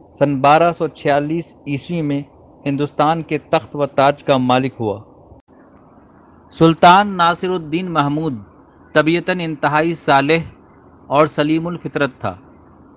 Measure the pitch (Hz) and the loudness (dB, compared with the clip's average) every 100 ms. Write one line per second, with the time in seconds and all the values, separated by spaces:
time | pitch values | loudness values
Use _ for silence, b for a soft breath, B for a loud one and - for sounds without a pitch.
0 | - - 143 139 139 156 170 165 160 - | -14 -4 -2 2 4 4 2 0 -6 -6
1 | 147 143 147 165 160 - - 139 - 175 | -2 0 0 -6 -8 -14 -8 -8 -6 -6
2 | 151 143 143 - - - 143 139 147 - | -4 -4 -8 -18 -20 -12 -6 -4 -4 -2
3 | 147 165 151 151 - 160 - 147 143 - | -2 -2 -4 -8 -2 -4 -4 -6 -4 2
4 | 139 143 - 135 127 127 131 - 110 98 | 0 0 -2 0 2 0 0 -4 -6 -6
5 | - - - - _ _ _ - _ _ | -12 -20 -20 -20 _ _ _ -20 _ _
6 | _ _ _ _ - - 165 160 175 185 | _ _ _ _ -12 2 2 6 6 6
7 | 208 190 170 175 185 185 156 165 185 160 | 4 0 0 0 -4 -6 -4 -6 -4 -2
8 | 143 147 160 117 98 - _ _ - 156 | -2 -2 -4 -8 -14 -20 _ _ -4 0
9 | 151 170 170 180 165 147 147 151 165 160 | 2 0 -2 -4 -4 -4 -2 0 0 -2
10 | - 139 139 165 160 - - - - - | 2 2 4 0 -2 -16 -20 -20 -20 -20
11 | - 135 156 - 151 160 170 170 139 151 | -4 0 0 0 -2 -2 -4 -10 -8 -4
12 | 139 - 104 90 - - - - - | -6 -6 -10 -10 -18 -20 -20 -20 -20